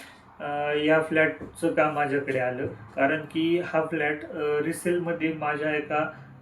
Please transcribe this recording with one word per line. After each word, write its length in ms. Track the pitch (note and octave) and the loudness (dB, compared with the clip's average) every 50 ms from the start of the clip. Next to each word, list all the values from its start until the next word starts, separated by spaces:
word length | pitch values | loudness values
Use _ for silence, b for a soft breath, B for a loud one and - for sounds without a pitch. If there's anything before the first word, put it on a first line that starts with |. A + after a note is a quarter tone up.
| B B B B B B - - | B B B B B B -14 -10
अ, 340 | D#3 C#3+ D3 D3 D3 D3 D3 | -6 -4 -4 -2 0 0 0
या 280 | D3+ D3+ D#3 D#3+ D#3+ | 2 4 6 6 6
फ्लॅटचं 720 | D#3 - D#3+ D#3 D#3 D#3 - - - - - - E3+ E3 D3+ | 4 4 4 4 4 4 2 -4 -12 -14 -8 -2 0 0 4
काम 200 | E3 D#3 D3+ D3+ | 4 2 4 4
माझ्याकडे 460 | C#3+ D3 C3+ C3+ C#3+ C#3 C3+ C3 C3 | 0 0 2 0 -2 0 0 0 0
आलं 280 | B2+ B2 B2 B2+ C#3 | 0 0 -2 -4 -6
कारण 540 | - - - - - - C3+ C3+ C#3 D#3 D3+ | -6 -8 -10 -16 -8 -2 2 2 2 2 0
की 380 | D3 - - D#3+ D#3+ E3+ E3+ F3 | -4 -4 -2 0 2 2 2 0
हा 260 | F3 - - D#3+ D#3+ | 0 0 0 0 0
फ्लॅट, 380 | D#3 E3 D#3 D3 D3+ D3+ D3+ D#3 | 0 0 0 0 0 -2 -4 -6
अ, 380 | - - D#3+ D3+ D3 D3 D3 | -8 -6 -4 -2 0 0 0
रिसेलमध्ये 720 | D3 E3 E3 - - F3+ F3 F3 E3 E3+ E3 D3+ D#3 D#3+ D#3+ | 0 -2 -2 -2 -2 0 0 0 0 -2 -2 0 0 -2 -2
माझ्या 420 | D#3 D3+ D3 D3 C#3+ D3+ D#3 D3+ | -2 -2 -2 -2 0 -2 0 0
एका 360 | D3+ D3 - D3+ D3+ D#3 D#3 B B B B B B | -2 -2 0 0 0 0 -2 B B B B B B